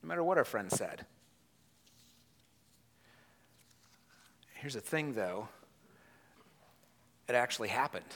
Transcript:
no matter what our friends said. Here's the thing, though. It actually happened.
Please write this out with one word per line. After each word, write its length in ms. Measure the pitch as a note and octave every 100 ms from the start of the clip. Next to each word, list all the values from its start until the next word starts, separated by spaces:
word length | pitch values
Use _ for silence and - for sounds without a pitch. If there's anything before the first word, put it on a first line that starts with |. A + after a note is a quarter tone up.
no 60 | E3
matter 140 | E3+
what 140 | E3+ F3+
our 80 |
friends 320 | B2+ A2+ F#2+ -
said. 300 | F#2 - - - - - _ _ _ _ - - - - - _ _ _ _ - _ _ - - - - - - - - - - _ - - _ - -
Here's 180 | C#3+
the 60 | B2+
thing, 320 | - D#3+ D3+
though. 340 | A2+ F#2+ F#2 A2 - - - - - - - - - - - - - - - - - -
It 80 |
actually 340 | B2 B2 - A2
happened. 360 | A#2 C#3+ F#2 E2+